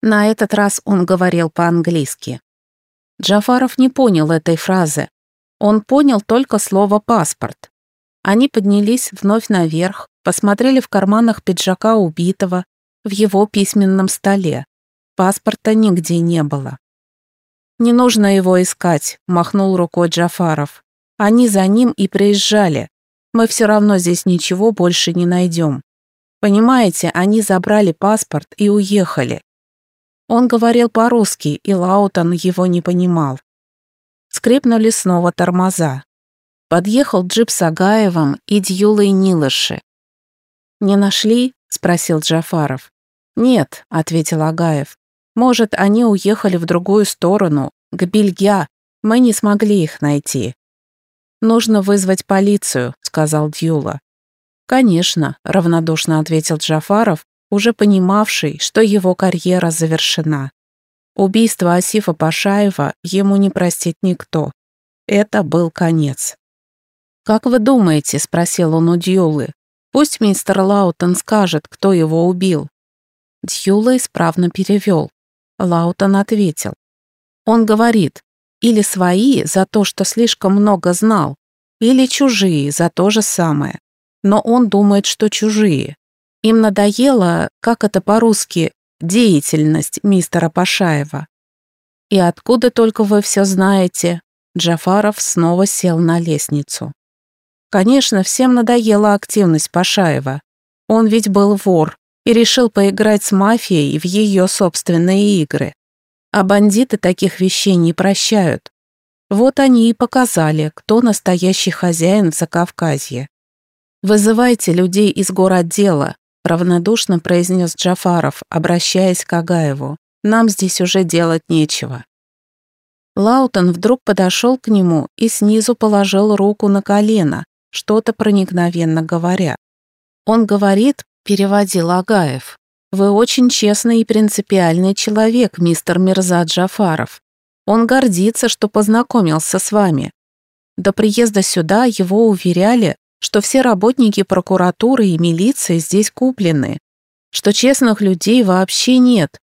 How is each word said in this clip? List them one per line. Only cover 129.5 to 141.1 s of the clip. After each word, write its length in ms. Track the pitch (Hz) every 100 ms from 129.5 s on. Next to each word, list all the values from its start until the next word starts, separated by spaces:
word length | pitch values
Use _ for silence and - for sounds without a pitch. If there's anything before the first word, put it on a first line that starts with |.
| - _ _ _ _ _ _ -
«Он 200 | 226 214
говорит», 580 | 202 202 196 254 277 - _ -
переводил 680 | 202 196 202 202 190 165
Агаев, 640 | 180 185 214 160 131 - - _ _ _
«вы 180 | 190 196
очень 400 | 202 240 - 247
честный 520 | - 208 208 233 233
и 40 | 226
принципиальный 880 | 220 214 - 202 190 170 165 190
человек, 640 | 196 - 214 220 233 233 -
мистер 420 | 170 165 - 175
Мирза 440 | 185 185 185 175
Джафаров. 800 | 165 - 185 - 196 160 - - _ _ _ _ -
Он 220 | 220 226
гордится, 600 | 262 262 175 196 226 233
что 220 | - 208
познакомился 880 | - 214 220 240 240 180 156 - 185
с 140 | -
вами. 400 | 208 196 151 95 - _ _ _ _ _ -
До 160 | 185
приезда 480 | 196 214